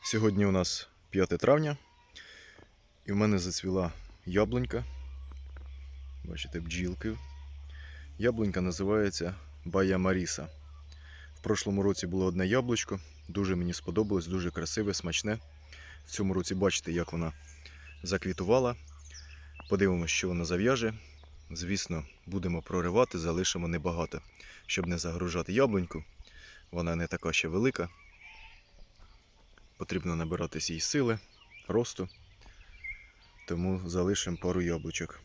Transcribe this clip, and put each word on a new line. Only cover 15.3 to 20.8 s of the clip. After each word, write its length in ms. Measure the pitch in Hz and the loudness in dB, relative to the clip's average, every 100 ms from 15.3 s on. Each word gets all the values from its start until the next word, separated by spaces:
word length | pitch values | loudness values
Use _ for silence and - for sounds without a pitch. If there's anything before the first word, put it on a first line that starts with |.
| 113 - - - - - - - | -4 -6 -20 -20 -18 -18 -18 -10
В 40 | |
цьому 240 | - 98 | -2 2
році 200 | 92 87 | 2 0
бачите, 380 | 95 98 - - | 4 4 4 0
як 200 | 85 85 | 0 0
вона 200 | 82 82 - - - - - - - | 0 -2 -4 -16 -20 -20 -18 -18 -12
заквітувала. 760 | 90 92 92 90 90 123 123 120 - - - - - - - - - | -2 -2 0 -2 4 4 4 -2 -10 -18 -18 -16 -16 -18 -18 -16 -2
Подивимось, 400 | 98 98 90 82 | 4 4 4 2
що 180 | - 95 | 0 0
вона 160 | 87 | 0
зав'яже. 500 | 85 87 110 131 | 0 2 4 2